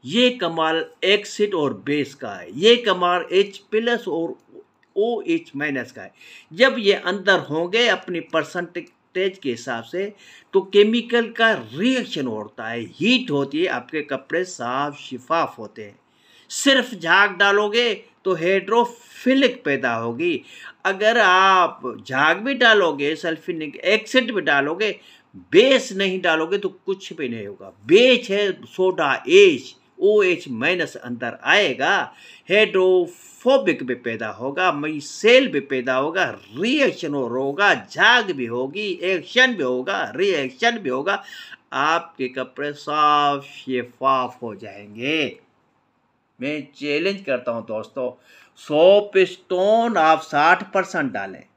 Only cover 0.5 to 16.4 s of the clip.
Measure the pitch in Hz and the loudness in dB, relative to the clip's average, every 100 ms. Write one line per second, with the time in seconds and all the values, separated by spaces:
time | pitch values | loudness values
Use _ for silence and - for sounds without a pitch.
0.5 | 165 160 160 160 _ 180 202 202 - 208 | -2 0 0 -4 _ 0 0 -2 -4 -2
1.5 | 190 143 107 98 147 135 - 113 98 87 | 0 -2 -4 -4 -4 -4 -8 -14 -14 -14
2.5 | 110 208 240 202 180 175 175 165 185 196 | 2 4 4 2 0 0 -2 0 0 0
3.5 | - _ 214 233 240 214 160 165 - _ | -4 _ -4 -2 -4 -4 -6 -6 -10 _
4.5 | - _ _ _ - 226 226 - 165 165 | -20 _ _ _ -2 -2 -2 -2 -4 -4
5.5 | 139 147 135 117 - 95 _ - - _ | -8 -4 -4 -8 -14 -20 _ -20 -20 _
6.5 | 160 262 240 202 202 175 196 185 180 135 | 2 2 4 0 0 -2 -2 2 2 2
7.5 | 151 175 214 240 190 - 170 160 165 147 | -4 -2 0 0 0 -4 -10 -4 -4 -4
8.5 | 180 170 175 - _ _ - 196 190 139 | -6 -8 -10 -16 _ _ -4 -4 -4 -8
9.5 | 117 - 117 113 175 202 202 - - _ | -8 -8 -10 -8 -8 -8 -12 -20 -20 _
10.5 | 196 185 196 214 240 233 240 226 226 226 | -2 2 4 6 4 0 -2 -2 0 2
11.5 | 185 113 127 226 262 196 160 127 107 104 | 2 -6 -4 -2 -2 -4 -6 -6 -6 -10
12.5 | - 110 117 107 - 180 254 - 143 139 | -12 -10 -8 -10 -4 0 0 0 -4 -2
13.5 | 147 175 123 120 160 147 135 - 165 180 | -4 -4 -4 -6 -10 -6 -10 -6 -6 -6
14.5 | - 120 127 147 139 - 123 - 165 143 | -8 -6 -4 -4 -8 -14 -16 -4 -2 -2
15.5 | - 107 - 104 _ _ _ _ _ | -6 -18 -16 -20 _ _ _ _ _